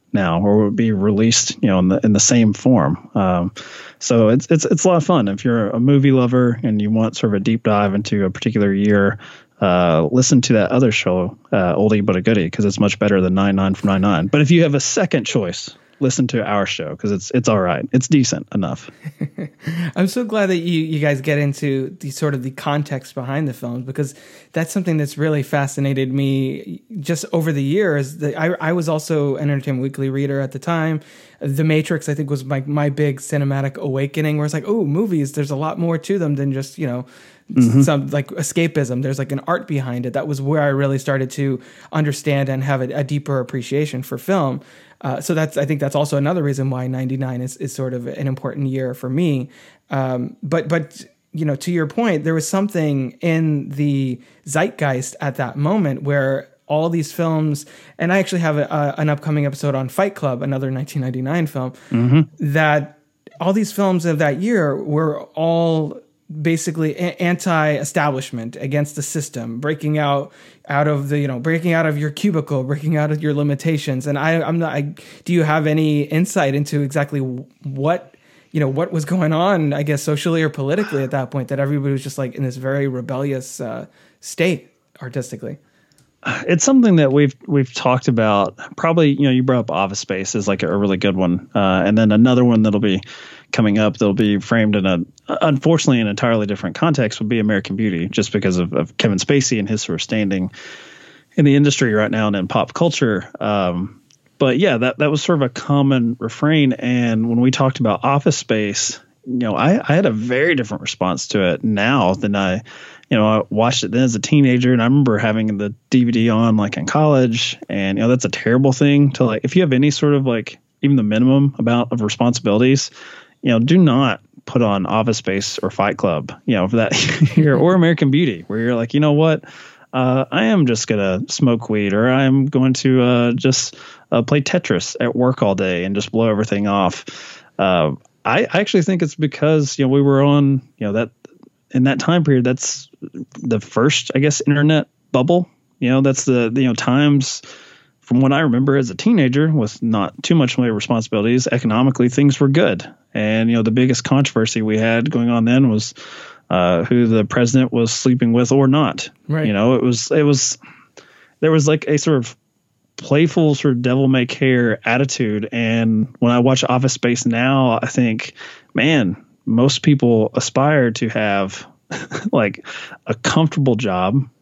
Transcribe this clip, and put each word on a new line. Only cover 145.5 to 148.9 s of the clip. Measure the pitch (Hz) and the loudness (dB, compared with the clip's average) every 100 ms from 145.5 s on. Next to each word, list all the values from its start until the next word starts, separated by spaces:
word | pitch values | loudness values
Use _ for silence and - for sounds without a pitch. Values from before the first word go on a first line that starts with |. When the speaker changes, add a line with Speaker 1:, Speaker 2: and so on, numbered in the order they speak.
| _ _ - | _ _ -4
Speaker 1:
You | 123 | 0
know, | 135 | 2
that's | 135 135 - | 2 2 0
the, | 123 117 | 2 2
you | 123 | 0
know, | 127 | 0
times | 113 - 131 147 143 131 - - - - - _ _ | 0 2 4 4 4 0 -6 -14 -20 -20 -20 _ _
from | - 123 | -2 2
what | 135 | 4
I | 143 | 2
remember | 156 117 135 139 | 2 2 2 2
as | 123 | 0